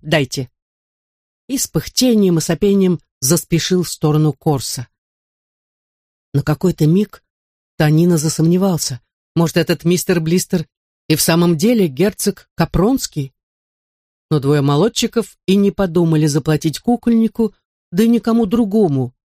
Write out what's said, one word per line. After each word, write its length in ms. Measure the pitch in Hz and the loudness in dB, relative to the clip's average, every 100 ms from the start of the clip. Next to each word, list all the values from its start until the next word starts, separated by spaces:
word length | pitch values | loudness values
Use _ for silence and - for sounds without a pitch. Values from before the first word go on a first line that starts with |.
дайте». 480 | 151 156 139 - 123 _ _ _ _ _ _ _ _ _ - | -2 -2 -2 -6 -10 _ _ _ _ _ _ _ _ _ -10
И 100 | 262 | -6
с 100 | - | -4
пыхтением 720 | 160 - - 254 220 190 165 | -6 -6 0 2 4 2 2
и 40 | |
сопением 580 | - 160 202 202 185 170 _ - | -2 -2 0 2 2 0 _ -8
заспешил 600 | 127 165 - 165 - 185 | -2 -2 0 -4 0 -2
в 80 | 165 | -2
сторону 440 | - 151 151 151 | -4 0 2 0
Корса. 540 | 139 - 139 - - 123 _ _ _ _ _ _ _ _ _ _ _ _ _ _ | -2 -2 -4 -4 -10 -14 _ _ _ _ _ _ _ _ _ _ _ _ _ _
На 100 | 143 | -4
какой-то 420 | 139 151 185 160 151 | -2 -2 -2 0 2
миг 380 | 180 208 - _ _ _ _ _ - | 2 -2 -8 _ _ _ _ _ -2
Танина 400 | 151 156 175 170 | 2 4 4 2
засомневался. 840 | 156 - 160 180 196 165 - 123 _ _ _ - | -2 -2 0 2 0 -2 -6 -10 _ _ _ -2
Может, 220 | 165 - | 0 0
этот 260 | 160 165 | -2 -2
мистер 360 | 165 180 - 175 | -2 -2 0 -2
Блистер 480 | 160 185 - 180 156 _ _ _ - | 0 -2 0 -4 -6 _ _ _ -4
и 60 | 156 | -2
в 60 | |
самом 360 | - 165 175 165 | 2 2 2 2
деле 300 | 196 240 180 | 2 2 0
герцог 600 | 127 196 - - 190 _ | 0 -2 -2 -6 -6 _
Капронский? 800 | - 165 - 202 269 - - 135 _ _ _ _ _ _ _ _ _ - | -4 -2 0 0 0 -4 -10 -10 _ _ _ _ _ _ _ _ _ -4
Но 100 | 156 | -2
двое 220 | 135 147 | 0 0
молодчиков 760 | 139 143 208 - 226 - - _ - | 2 2 0 0 -4 -4 -6 _ 0
и 80 | 196 | 2
не 160 | 202 | 2
подумали 560 | - 190 165 170 156 151 | 0 -2 0 2 2 2
заплатить 520 | 147 139 151 156 143 | 0 0 -2 -2 -6
кукольнику, 760 | - 240 - 226 220 - 220 - _ _ - | -2 -2 0 0 0 -2 -4 -6 _ _ -10
да 120 | 175 | 0
и 40 | 226 | 2
никому 380 | 233 226 226 220 | 2 0 0 0
другому 680 | 233 226 214 190 139 123 _ | 0 0 2 0 0 -4 _